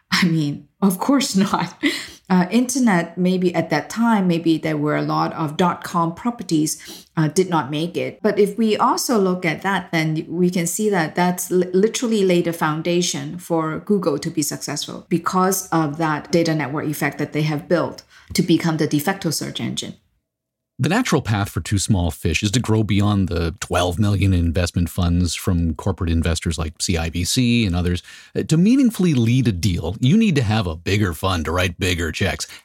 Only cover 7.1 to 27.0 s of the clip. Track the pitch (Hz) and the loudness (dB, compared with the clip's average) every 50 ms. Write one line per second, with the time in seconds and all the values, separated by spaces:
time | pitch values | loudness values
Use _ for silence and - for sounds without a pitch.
7.1 | _ 170 156 151 151 190 185 185 175 160 139 127 151 147 165 175 - 147 127 131 | _ 0 0 2 2 0 0 2 0 -2 -2 -2 -4 -4 -4 -4 -4 -4 -6 -6
8.1 | - - - 214 - - 208 185 - - 226 220 208 - 214 254 311 359 - - | -6 -2 -2 0 2 4 2 2 2 0 0 0 2 2 2 2 2 0 -2 0
9.1 | 254 208 190 185 180 180 180 160 151 - - 190 196 180 - - - 165 160 160 | 2 2 2 2 0 0 -2 -4 -4 -2 -2 -2 -2 -2 -4 -2 -2 0 0 0
10.1 | 156 156 - - 156 170 180 180 180 196 170 165 - - 214 214 202 180 156 156 | -2 -4 -4 -4 0 2 2 2 2 0 -2 -2 -2 -2 0 2 2 2 0 0
11.1 | - 185 175 180 180 180 - - 180 185 175 185 - 185 202 220 220 - 269 226 | 0 0 0 0 0 -2 -4 0 0 0 2 2 2 2 2 2 2 -2 -2 0
12.1 | 226 208 190 185 175 175 170 170 165 - 170 156 151 160 160 175 175 175 175 - | 2 2 2 4 4 2 2 0 -2 -2 -2 -2 -2 -2 -2 0 0 0 0 -2
13.1 | - 151 139 151 175 175 - - 170 165 160 156 156 165 175 - 208 196 160 165 | -4 -6 -8 -8 -10 -12 -4 -2 -2 -2 0 -2 -4 -6 -2 0 0 0 2 0
14.1 | 143 143 - 165 156 160 143 - 147 143 - - 143 143 - - - - - _ | -2 -2 -4 -4 -4 -2 -4 -4 -6 -8 -8 -8 -6 -8 -8 -8 -12 -14 -4 _
15.1 | 180 165 170 - - 185 185 190 190 190 - - - 165 156 143 143 160 165 156 | -2 -2 0 0 0 2 2 2 0 -2 -4 -2 0 0 0 0 -2 -2 -2 -2
16.1 | 151 143 - - - 170 165 160 156 156 143 123 147 151 - 151 147 - 156 139 | -2 -4 -2 0 2 2 2 2 0 -2 -2 -4 -4 -4 -4 -4 -4 -2 -4 -4
17.1 | - - 147 139 - 151 151 151 156 143 - - 180 160 143 123 - - - _ | -2 -4 -6 -4 -2 -2 -2 0 -2 -4 -2 0 0 0 0 -2 -6 -12 -20 _
18.1 | - - - - - - 175 - 165 156 - 165 160 156 160 147 147 147 - 196 | -20 -20 -16 -2 0 0 4 4 4 4 4 0 0 0 0 0 0 0 0 -2
19.1 | 190 190 - 165 143 - - 143 147 - 123 127 127 - - - - - _ _ | -4 -2 -4 -4 -4 -4 -6 -8 -8 -6 -6 -6 -6 -8 -10 -12 -14 -18 _ _
20.1 | _ _ _ _ _ _ _ _ _ _ _ _ _ - 127 135 185 240 254 - | _ _ _ _ _ _ _ _ _ _ _ _ _ -2 0 2 2 0 2 2
21.1 | 185 139 - 107 107 101 101 - - 95 85 - 104 98 - - 107 90 87 82 | 0 0 2 0 0 0 0 -2 -4 -6 -2 -2 -2 0 2 2 2 2 2 0
22.1 | - - - 87 82 - - 104 98 127 - - 107 110 107 92 104 98 101 104 | -2 -2 -2 -2 0 0 0 0 0 0 2 2 2 2 2 2 2 2 2 2
23.1 | 104 101 95 82 82 85 85 82 - - - - 92 90 90 90 85 - 104 101 | 2 2 0 0 0 -2 -2 -2 -4 -8 -8 -2 0 0 0 0 0 0 2 2
24.1 | 104 92 98 98 95 87 85 85 78 95 87 - - 95 87 80 - - 90 85 | 2 2 4 4 4 4 2 2 2 0 -2 0 0 0 -2 0 0 0 0 2
25.1 | 87 87 90 82 - - - - 90 85 85 82 78 - - 101 90 - 92 82 | 2 2 2 0 -2 -4 -2 0 0 0 0 -2 -2 -2 -4 -4 -4 -2 -2 0
26.1 | 82 82 80 87 82 - - 90 80 - 82 80 - - - - 90 80 | 0 0 2 0 -2 -2 -2 -4 -4 -4 -6 -6 -6 -4 -2 -2 -2 -2